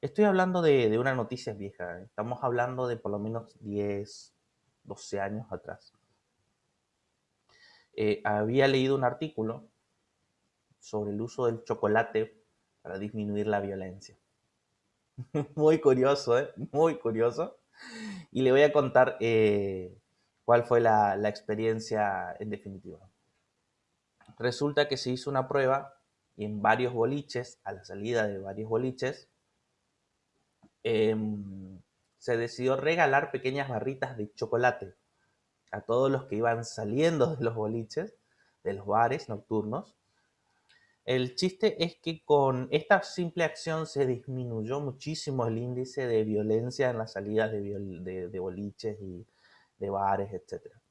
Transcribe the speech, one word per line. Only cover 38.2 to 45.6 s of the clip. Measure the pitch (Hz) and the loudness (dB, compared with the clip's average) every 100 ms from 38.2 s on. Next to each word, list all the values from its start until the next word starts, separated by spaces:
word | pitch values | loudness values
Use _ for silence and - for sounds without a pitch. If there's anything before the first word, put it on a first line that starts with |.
| _ _ _ _ | _ _ _ _
de | - | -8
los | 98 98 | -6 0
bares | 107 117 131 - | 2 2 0 -6
nocturnos. | 104 _ 110 107 127 - _ _ _ _ _ _ _ _ _ _ _ | -10 _ -4 -2 -6 -8 _ _ _ _ _ _ _ _ _ _ _
El | - 127 127 - | -2 0 0 -2
chiste | 185 185 214 156 | -2 0 -2 0
es | 170 - | -4 -4
que | - 160 | -8 -8
con | - 147 135 127 131 | 4 4 6 2 0
esta | 151 - 196 | -2 4 2
simple | - - 175 175 | 2 -4 -4 0
acción | 160 - - 160 156 | -2 -2 -6 -4 -4
se | 139 131 | 0 0
disminuyó | 123 135 127 123 113 107 139 | 0 -4 -8 -6 -6 -4 -4
muchísimo | 143 127 - 156 - 131 117 | -4 -8 -10 -8 -6 -2 0
el | |
índice | 113 | -2